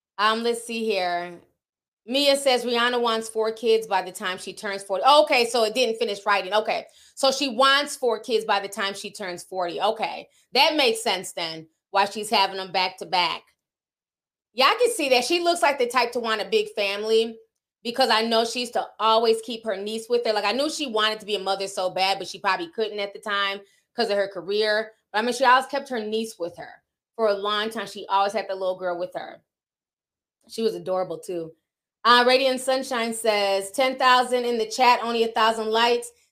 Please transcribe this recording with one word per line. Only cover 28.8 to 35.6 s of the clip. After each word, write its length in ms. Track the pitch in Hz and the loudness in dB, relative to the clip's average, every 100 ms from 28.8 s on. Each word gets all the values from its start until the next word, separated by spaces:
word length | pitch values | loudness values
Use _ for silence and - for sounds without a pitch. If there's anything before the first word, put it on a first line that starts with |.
| 185 175 | -4 -4
with 140 | 180 | -6
her. 280 | 170 - - _ _ _ _ _ _ _ _ _ _ _ | -8 -12 -16 _ _ _ _ _ _ _ _ _ _ _
She 140 | - | -4
was 120 | 220 | -4
adorable, 440 | 175 170 185 175 160 | -2 -4 -4 -4 -8
too. 360 | - 175 160 - _ _ _ _ | -8 -8 -8 -14 _ _ _ _
Uh, 200 | 226 240 240 | 6 6 6
Radiant 340 | 262 269 254 | 4 2 0
Sunshine 540 | 262 262 269 247 226 | -2 -2 -2 -4 -4
says, 560 | 226 226 208 202 196 196 | -2 0 2 2 0 -2
"Ten 260 | - 262 262 | -2 -2 2
thousand 480 | 254 254 247 247 | 4 4 4 0
in 140 | 240 233 | -2 -2
the 100 | 220 | -2
chat, 320 | - 247 240 | 2 4 4
only 220 | 233 233 | 2 0
a 80 | 226 | 0
thousand 380 | 226 220 220 | 2 2 2